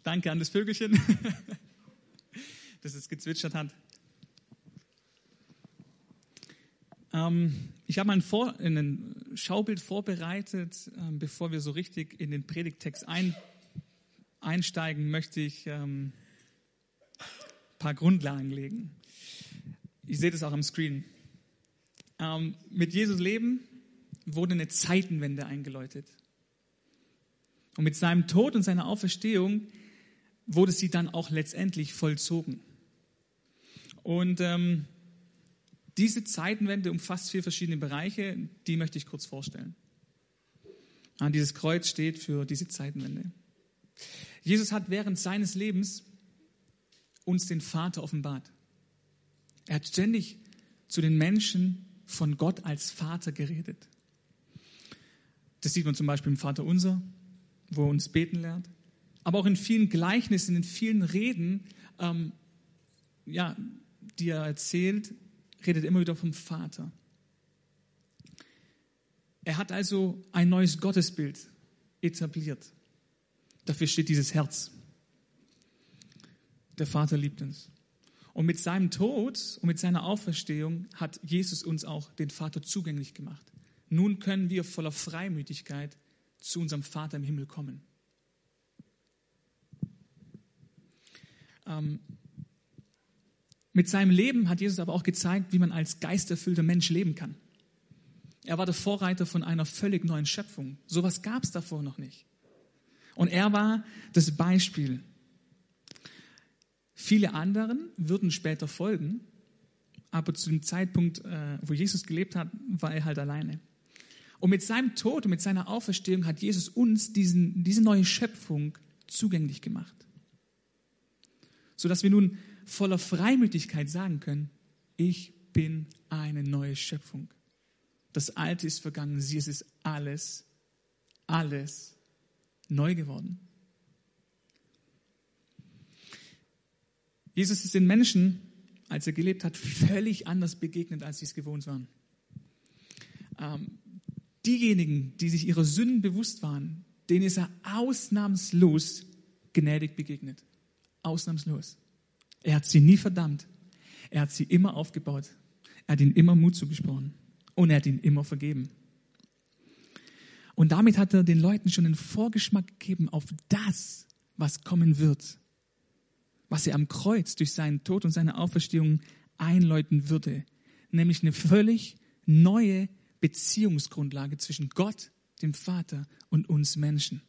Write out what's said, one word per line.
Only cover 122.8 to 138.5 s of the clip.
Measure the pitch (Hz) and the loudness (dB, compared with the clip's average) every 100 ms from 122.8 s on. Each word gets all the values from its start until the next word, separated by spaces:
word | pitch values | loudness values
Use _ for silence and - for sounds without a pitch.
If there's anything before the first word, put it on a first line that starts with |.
| 196 180 | 0 0
Freimütigkeit | - 170 202 262 214 170 - 156 147 | 0 0 2 4 4 0 -4 -6 -4
sagen | 170 190 147 | -4 -4 -6
können, | - 147 147 _ _ _ _ - | -4 -6 -6 _ _ _ _ -2
„Ich | 175 175 - _ _ | 0 0 -8 _ _
bin | - 156 160 156 - _ | 0 0 -4 -8 -16 _
eine | 156 151 147 | -8 -6 -4
neue | 143 143 139 139 | -2 -2 -4 -6
Schöpfung. | - 147 - 139 - _ _ _ _ _ _ _ _ | -6 -8 -10 -14 -14 _ _ _ _ _ _ _ _
Das | - 143 - | -4 -4 -4
Alte | 156 175 156 | -4 -4 -4
ist | - | -6
vergangen, | 156 147 147 143 | -8 -8 -6 -4
siehe, | 139 151 | -4 -4
es | 143 | -4
ist | 143 - _ | -8 -12 _
alles, | 156 151 143 147 - - _ _ _ _ _ _ _ _ - | -8 -6 -8 -8 -10 -14 _ _ _ _ _ _ _ _ -2
alles | 160 156 143 143 - - _ _ _ _ _ _ _ _ | -2 0 -4 -8 -12 -18 _ _ _ _ _ _ _ _
neu | 143 151 175 | 0 2 0
geworden.“ | 147 139 - 180 - _ _ _ _ _ _ _ _ _ _ _ _ _ _ _ _ _ _ _ _ - - _ _ _ - - - _ _ _ _ _ _ _ _ _ - - | -4 -8 -10 -12 -16 _ _ _ _ _ _ _ _ _ _ _ _ _ _ _ _ _ _ _ _ -20 -20 _ _ _ -20 -20 -20 _ _ _ _ _ _ _ _ _ -8 -2
Jesus | 190 202 | 0 -2
ist | 185 | 0
den | 190 185 | 4 6
Menschen, | 214 247 185 185 180 - | 6 6 6 4 2 -10